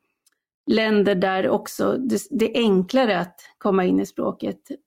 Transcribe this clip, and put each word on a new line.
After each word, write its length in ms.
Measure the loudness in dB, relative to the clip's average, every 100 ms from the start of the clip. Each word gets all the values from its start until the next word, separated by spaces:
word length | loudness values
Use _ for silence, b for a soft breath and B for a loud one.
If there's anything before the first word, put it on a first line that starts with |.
| _ _ _ _ _ _ -2
länder 480 | 0 2 2 2 2
där 340 | 0 0 0
också 480 | -2 -4 -4 -2 -2
det, 240 | -2 -4 -4
det 280 | -2 -2 0
är 40 |
enklare 580 | 2 2 2 0 0 0
att 220 | -4 -10 -20 _
komma 280 | 0 0 2
in 140 | 0
i 60 | -2
språket. 520 | -4 -6 -6 -10 -10 -14 -18